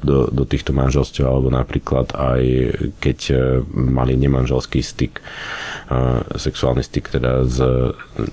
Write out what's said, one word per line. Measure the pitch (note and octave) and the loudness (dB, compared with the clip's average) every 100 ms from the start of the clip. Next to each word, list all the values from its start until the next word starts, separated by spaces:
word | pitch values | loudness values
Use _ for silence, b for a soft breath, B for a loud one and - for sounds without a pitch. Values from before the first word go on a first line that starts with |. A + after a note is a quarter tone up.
do, | C#2 C2+ B1 | 0 2 2
do | C2+ | 0
týchto | C2+ C#2 | 0 -2
manželstiev, | - C2+ C2 C#2 C2+ - C2 | 0 0 2 2 0 0 2
alebo | C2 C2 | 2 2
napríklad | B1+ - C2+ - C2 B1+ - | 0 0 -2 -2 -2 -2 -2
aj | C2 B1+ B1+ B1+ A#1+ - C#2 - | 0 2 2 2 0 -2 -4 -2
keď, | C#2 C2 - | -2 -2 0
e, | C2 B1+ B1+ - | 2 2 2 0
mali | - B1+ B1+ B1+ C2 | 0 0 2 2 2
nemanželský | C#2 C2 B1+ B1+ - B1+ | 4 2 2 0 0 -2
styk, | - - B1+ - | -2 -2 -4 -4
e, | B B B B B B - B1+ B1+ B1 - - | B B B B B B -4 0 2 0 -2 -4
sexuálny | - - B1+ B1 | -4 -2 0 0
styk | - C#2+ - | -2 -4 -2
teda | C2 B1 B1+ | -2 0 2
s | B1+ B1 B1+ B1+ B1+ - - - - | 2 2 2 2 0 -4 -10 -6 -6